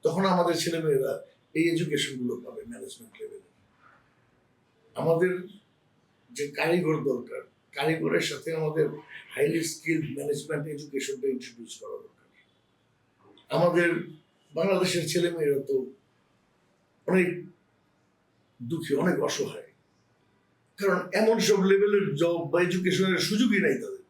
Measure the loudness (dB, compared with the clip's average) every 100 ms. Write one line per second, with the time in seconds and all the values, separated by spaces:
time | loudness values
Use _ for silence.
0 | 0 2 2 4 2 2 0 -2 2 2
1 | 0 -4 -10 _ _ 0 0 2 0 -2
2 | -4 -4 -4 -6 -10 -16 -14 -14 -14 -16
3 | -20 -16 -16 -16 _ _ _ _ -20 _
4 | _ _ _ _ _ _ _ _ _ -4
5 | 2 4 2 0 -8 -18 _ _ _ _
6 | _ _ _ -8 -8 -2 0 2 2 0
7 | 0 -4 -6 -12 -14 _ _ -4 -2 0
8 | 0 0 0 -6 -6 -4 -2 0 0 -2
9 | -14 -20 -16 -2 0 0 -2 -6 -2 -2
10 | -2 -6 -4 -4 -4 -6 -6 -10 -8 -8
11 | -6 -4 -2 -4 -6 -18 -18 -16 -12 -14
12 | -14 _ _ _ _ _ _ _ _ _
13 | _ _ -20 -20 _ 2 4 4 4 0
14 | -4 -14 _ _ _ -2 2 2 2 0
15 | 0 0 0 0 2 2 0 -2 -2 -12
16 | _ _ _ _ _ _ _ _ _ _
17 | 0 2 2 0 -10 -20 _ _ _ _
18 | _ _ _ _ _ _ -8 -6 -2 0
19 | 2 2 0 -2 -6 -6 -18 _ _ _
20 | _ _ _ _ _ _ _ -2 0 2
21 | 0 2 4 4 4 4 6 6 6 4
22 | 2 2 2 2 0 0 2 0 0 2
23 | 2 2 0 2 2 2 2 0 -4 -12
24 | -16